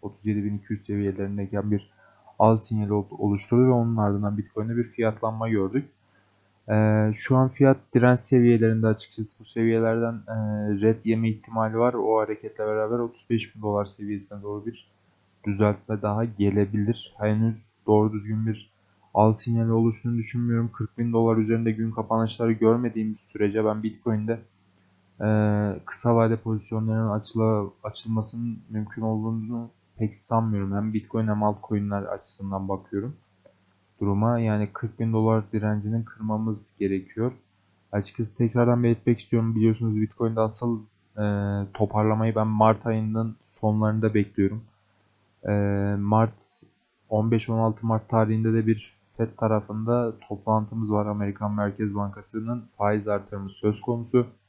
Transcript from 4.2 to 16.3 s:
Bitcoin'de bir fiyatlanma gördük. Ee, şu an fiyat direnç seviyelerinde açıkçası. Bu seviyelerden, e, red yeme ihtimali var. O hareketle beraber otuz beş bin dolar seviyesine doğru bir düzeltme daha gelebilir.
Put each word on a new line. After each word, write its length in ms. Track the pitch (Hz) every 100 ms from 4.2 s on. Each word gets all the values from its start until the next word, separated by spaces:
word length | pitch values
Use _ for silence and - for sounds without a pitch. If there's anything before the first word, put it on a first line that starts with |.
| 104 101
Bitcoin'de 400 | 98 - 107 117
bir 100 | 117
fiyatlanma 640 | - 113 107 113 110 113
gördük. 400 | 107 95 127 151 _ _ _ _ _ _ _ -
Ee, 400 | 107 107 107 107 107
şu 220 | - 131
an 120 | 131
fiyat 280 | - 139 135 _
direnç 260 | 131 123 123
seviyelerinde 680 | - 127 120 117 113 113 110
açıkçası. 520 | 107 - - 110 _
Bu 60 | 110
seviyelerden, 680 | 117 113 113 113 113 117
e, 220 | 117 - 110 107 107 104 101
red 160 | 107 113
yeme 260 | 110 113 113
ihtimali 480 | 107 - 113 110 113
var. 160 | 120
O 260 | 120 104 110
hareketle 480 | 107 107 110 - 107
beraber 320 | 107 107 120
otuz 260 | 117 - _
beş 260 | 113 107 -
bin 60 |
dolar 240 | 107 104 101
seviyesine 560 | - 104 104 - 104
doğru 240 | 101 104 110
bir 260 | 120 _ _ _ _ _ _ 104
düzeltme 560 | 98 104 101 - 107
daha 240 | 104 104
gelebilir. 920 | 117